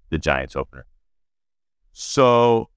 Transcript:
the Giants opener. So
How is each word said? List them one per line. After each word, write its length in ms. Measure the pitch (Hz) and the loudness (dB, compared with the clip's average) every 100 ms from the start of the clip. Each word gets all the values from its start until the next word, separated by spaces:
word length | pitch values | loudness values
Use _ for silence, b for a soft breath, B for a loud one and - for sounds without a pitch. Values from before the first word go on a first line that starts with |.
| - | -8
the 80 | 80 | -6
Giants 360 | 78 67 67 | -2 -4 -4
opener. 320 | 69 67 64 - _ _ _ _ _ _ _ _ _ _ | -10 -12 -14 -20 _ _ _ _ _ _ _ _ _ _
So 760 | - - - 127 120 120 113 - | -18 -6 2 4 4 2 0 -4